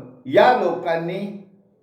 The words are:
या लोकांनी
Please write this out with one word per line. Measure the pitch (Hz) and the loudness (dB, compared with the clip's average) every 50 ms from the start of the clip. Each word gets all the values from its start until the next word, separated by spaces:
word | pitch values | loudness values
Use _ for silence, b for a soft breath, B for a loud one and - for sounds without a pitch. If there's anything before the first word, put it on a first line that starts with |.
| - - - - - | -14 -18 -20 -18 -8
या | 131 143 196 226 247 247 220 185 | -2 2 4 6 6 4 2 0
लोकांनी | 175 170 180 175 175 165 165 170 170 185 196 208 208 214 - - - _ _ _ _ _ _ | -2 -4 -4 -4 -4 -4 -4 -4 -6 -8 -8 -8 -10 -12 -14 -18 -20 _ _ _ _ _ _